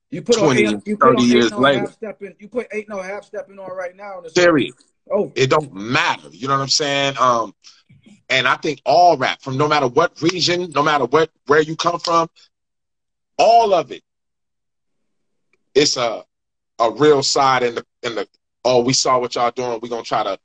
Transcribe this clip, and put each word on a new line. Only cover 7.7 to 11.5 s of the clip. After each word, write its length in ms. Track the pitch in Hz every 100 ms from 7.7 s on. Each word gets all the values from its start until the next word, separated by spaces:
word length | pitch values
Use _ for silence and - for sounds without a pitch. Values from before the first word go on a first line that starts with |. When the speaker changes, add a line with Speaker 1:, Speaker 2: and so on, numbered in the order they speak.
| _ _ _ _ _ -
Speaker 2:
and 180 | 131 127
I 80 | 151
think 260 | 165 135 -
all 320 | 151 175 151
rap, 240 | 120 85
from 160 | 139 131
no 100 | 151
matter 200 | 151 127
what 340 | 127 170 -
region, 500 | 160 180 151 175 180
no 120 | 143
matter 220 | 151 147 120
what, 240 | 151 160 _
where 140 | -